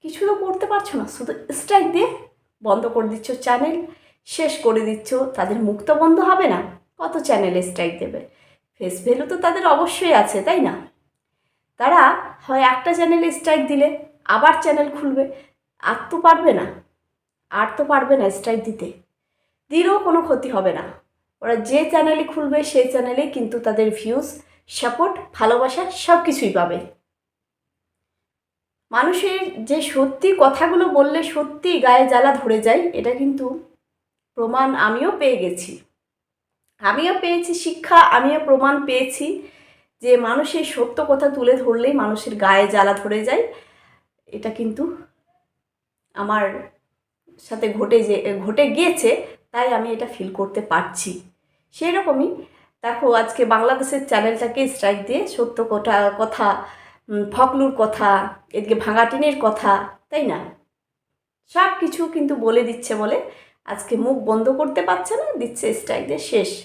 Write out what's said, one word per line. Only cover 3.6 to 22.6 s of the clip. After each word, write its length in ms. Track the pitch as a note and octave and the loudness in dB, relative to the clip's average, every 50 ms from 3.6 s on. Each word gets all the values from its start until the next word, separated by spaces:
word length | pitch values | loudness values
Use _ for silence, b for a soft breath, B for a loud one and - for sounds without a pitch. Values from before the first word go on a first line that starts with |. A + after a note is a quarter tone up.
| C#4 D#4 E4 F4 E4+ B B B B B B B B | 0 -2 -4 -6 -8 B B B B B B B B
শেষ 280 | - - - D#4+ D4 - - - | -14 -6 -2 -2 -2 -2 0 0
করে 160 | A#3 A3 A3 | 2 2 2
দিচ্ছ। 340 | A3 G#3+ A3 G#3+ - - C4 B3+ C4+ C4 - | 0 -2 -6 -6 -6 -4 -2 -2 -2 -4 -4
তাদের 240 | - F#3 F#3+ G#3 A#3+ A3 | -4 -4 -2 -2 -2 -2
মুখ 200 | G#3 G#3 G#3 - | -2 -2 -4 0
তো 120 | - D4+ | 0 2
বন্ধ 260 | D4 D#4+ D#4+ E4 F#4 | 4 6 4 4 4
হবে 260 | F#4 F#4 F#4 F#4+ F#4+ C#4+ | 4 4 2 4 4 2
না, 140 | G3 F3 F3+ - - - _ _ _ _ | 0 0 -4 -8 -12 -20 _ _ _ _
কত 200 | E4 E4 E4 D#4+ | -8 -6 -6 -6
চ্যানেলে 440 | C#4 - A#3 G3+ G3+ F#3 F3+ F3+ F3+ | 0 0 2 2 2 0 0 0 -2
স্ট্রাইক 360 | F3+ - - F3 E3+ E3+ - | -2 -4 -4 -4 -4 -4 -6
দেবে? 220 | - - - - - b b b b b b b b _ _ _ | -10 -10 -10 -12 -14 b b b b b b b b _ _ _
ফেস 220 | - F#3 F3+ - - | -8 -8 -8 -6 0
ভ্যালু 220 | A#3+ A#3+ C4 D4+ | 0 0 0 0
তো 100 | D4 F4+ | -6 -6
তাদের 300 | F4 - E4+ - F#4+ F4+ | -2 0 0 0 2 2
অবশ্যই 460 | F4 D4 C#4+ F4 E4+ - - F#4+ E4+ D4+ | 2 4 4 2 -2 -2 -2 0 4 4
আছে, 300 | A#3 - - - G3+ - | 4 4 2 0 -2 0
তাই 180 | - F4+ F#4 | 0 0 2
না? 140 | C4+ - - - - - _ _ _ _ _ _ _ _ _ _ _ _ _ _ _ _ _ | 2 0 -2 -6 -14 -18 _ _ _ _ _ _ _ _ _ _ _ _ _ _ _ _ _
তারা 260 | _ A#3 C4+ E4+ F4 C#4 C4+ - - - - - - - | _ 2 4 6 8 6 6 4 2 -6 -12 -16 -18 -8
হয় 140 | - C4 C4 | -2 0 4
একটা 340 | C4+ B3+ C4 - - F4 E4+ | 4 4 4 2 0 -2 0
চ্যানেলে 360 | E4 E4+ E4 E4+ E4 E4 E4+ | 2 2 4 4 2 2 0
স্ট্রাইক 360 | C#4+ - - E4 D#4 D#4 C4 | -2 -2 0 2 2 2 2
দিলে 320 | - C#4+ C#4 C#4+ D4+ D4+ - - - _ _ _ | 0 2 2 2 2 0 -4 -12 -16 _ _ _
আবার 300 | - G#3 A3 C#4+ D#4 D#4+ - - | 0 0 4 6 4 4 4 2
চ্যানেল 260 | E4 D4 D4 D4 C#4+ C#4+ | 0 2 2 0 -2 -4
খুলবে, 280 | D4 D4 C#4 C4 C4+ C4+ C4+ B B B B B _ _ _ _ _ | -6 -4 -4 -2 -2 -2 -4 B B B B B _ _ _ _ _
আর 180 | - E3+ A3+ A3 - - | -4 -4 -4 -4 -6 -6
তো 60 | - E4 | -6 4
পারবে 320 | E4+ E4 E4 E4+ E4+ E4 A3+ | 6 6 6 8 6 4 4
না, 140 | F3 - - - - _ _ _ _ _ _ _ _ _ _ _ _ _ _ | 4 -2 -6 -10 -16 _ _ _ _ _ _ _ _ _ _ _ _ _ _
আর 160 | - G3 A3 A3+ - | -4 -2 -2 -2 -2
তো 80 | - D4 | -4 -2
পারবে 320 | C#4 C#4+ C#4 B3+ B3 C#4 | 2 2 0 4 4 4
না 140 | C4+ D4 G3 | 4 4 0
স্ট্রাইক 300 | G3 - - A#3 A3+ A3 - | -2 -2 -4 -4 -4 -4 -4
দিতে। 280 | A3+ G#3+ - F#3 F3 - - _ _ _ _ _ _ _ _ _ _ _ _ _ _ | -6 -8 -8 -10 -12 -14 -18 _ _ _ _ _ _ _ _ _ _ _ _ _ _
দিলেও 280 | C#4+ E4 F4 F4+ G4 G4+ | 0 2 2 4 2 2
কোনো 240 | G4 F4 E4 E4+ - | 2 2 2 2 2
ক্ষতি 260 | - C#4 A#3+ - E3 | 2 -2 -2 -2 -4
হবে 240 | - G3 F#3 F#3 E3 | -4 0 0 0 -2
না, 120 | D#3 - - - - _ _ _ _ _ _ _ _ - | -2 -8 -12 -16 -20 _ _ _ _ _ _ _ _ -4
ওরা 120 | A3+ A#3 | -2 -2
যে 300 | A3+ G#3+ G#3+ C4 D4 D#4+ D#4 | -2 -2 0 0 0 0 2
চ্যানেলই 340 | E4+ D#4+ D#4 D#4 D#4 D#4 D#4 | 2 2 2 2 0 0 -2
খুলবে 400 | - - D#4+ D4+ C#4 C#4+ D4+ | -6 -6 -6 -4 0 0 -2